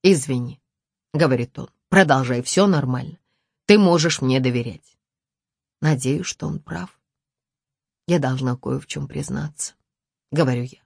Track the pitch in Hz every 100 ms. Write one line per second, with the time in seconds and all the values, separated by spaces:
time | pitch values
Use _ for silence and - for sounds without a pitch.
0 | 190 170 135 127 123 - _ _ _ _
1 | _ 147 151 123 120 - - _ _ 190
2 | 170 135 127 123 127 - 202 160 131 127
3 | 127 165 _ _ _ _ - 208 190 170
4 | 165 - 131 131 127 120 120 80 _ _
5 | _ _ _ _ _ _ _ _ 151 151
6 | 127 147 180 - - 151 - 165 180 _
7 | _ _ _ _ _ _ _ _ _ _
8 | - 175 139 131 131 127 - 135 - 147
9 | 139 - - - 151 - - _ _ _
10 | _ _ _ 139 123 120 123 -